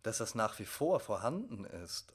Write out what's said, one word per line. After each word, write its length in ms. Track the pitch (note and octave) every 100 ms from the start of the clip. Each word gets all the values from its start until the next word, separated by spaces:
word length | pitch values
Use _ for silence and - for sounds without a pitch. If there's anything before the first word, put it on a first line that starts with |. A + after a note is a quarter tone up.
dass 160 | A2+ A2+
das 160 | A2+
nach 240 | A#2 G#2+ -
wie 60 |
vor 340 | G2 - D#3 F3+
vorhanden 680 | - G2 A2+ F3 B3+ G#2
ist 480 | F#2+ F2 E2+ - -